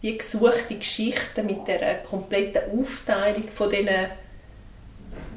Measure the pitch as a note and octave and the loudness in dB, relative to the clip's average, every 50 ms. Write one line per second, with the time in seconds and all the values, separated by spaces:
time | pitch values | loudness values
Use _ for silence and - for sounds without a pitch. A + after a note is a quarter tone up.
0 | - G#3+ A3 A3 - - - G#3+ A3+ A#3+ A#3+ A#3 - - G#3+ G3+ - - - - | -4 -4 -2 2 2 2 4 6 6 6 6 6 2 -2 -6 -4 -2 -2 0 0
1 | A3 A3+ - - - - - - G#3 G#3 G3 G#3 - - F#3 F3+ G3 - F#3 - | 0 0 0 -2 -4 -2 -2 -2 -2 -2 -2 -4 -2 -2 -2 0 2 0 0 -2
2 | - - G#3 F#3+ - - G3+ G3 G3+ G3+ - G3+ - - G3+ A#3 C4+ - - - | -4 -6 -6 -6 -4 0 0 0 0 2 2 0 0 2 0 0 0 0 -4 -6
3 | - - G#3+ F#3+ G3 G#3 G#3 G#3+ A3 - - - G#3 G3+ G3+ G3+ G3+ G3+ F#3+ F#3 | -2 0 0 4 4 2 2 2 -4 -6 -2 0 2 2 2 2 2 2 2 2
4 | G3 F#3+ - - - - - - - - - - - - - - - - - - | 2 -2 -4 -12 -16 -18 -18 -20 -20 -20 -20 -20 -20 -20 -20 -18 -20 -18 -18 -18
5 | - - - - - - - | -14 -14 -12 -12 -12 -12 -12